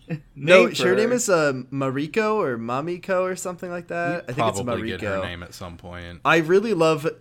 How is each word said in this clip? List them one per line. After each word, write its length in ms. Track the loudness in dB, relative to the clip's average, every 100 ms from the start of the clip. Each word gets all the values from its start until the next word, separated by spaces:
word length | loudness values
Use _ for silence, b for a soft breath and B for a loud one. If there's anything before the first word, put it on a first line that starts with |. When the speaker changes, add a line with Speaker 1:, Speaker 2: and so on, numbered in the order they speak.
| -10
Speaker 1:
a 40 |
n-, 80 | -10 -10
<laughs> 60 | -6
Speaker 2:
no, 300 | 6 8 6
Speaker 1:
name 80 |
for 140 | 2 2
Speaker 2:
her 80 | 4
name 140 | 2
Speaker 1:
her. 40 |
Speaker 2:
is, 140 | 0 2
uh, 240 | 4 4 0 -6
Mariko 680 | -4 -2 -2 -2 0 0 0
or 200 | 0 -2
Mamiko 640 | -4 -4 -4 -8 -2 -2
or 140 | -2 -4
something 340 | -8 -10 -10
like 180 | -10 -8
that. 380 | -6 -4 -4 -6
Speaker 3:
We 60 |
Speaker 2:
I 40 | -2
think 120 | -2
it's 140 | -2
Speaker 3:
probably 260 | -4 -4 -6
get 120 | -6
her 160 | -4 -4
Speaker 2:
Mariko. 40 |
Speaker 3:
name 200 | -6 -8
at 120 | -14
some 220 | -14 -14 -14
point. 440 | -14 -14 -14 -4
Speaker 2:
I 140 | 2 2
really 360 | 4 2 4
love 320 | 2 2 2 -2 -6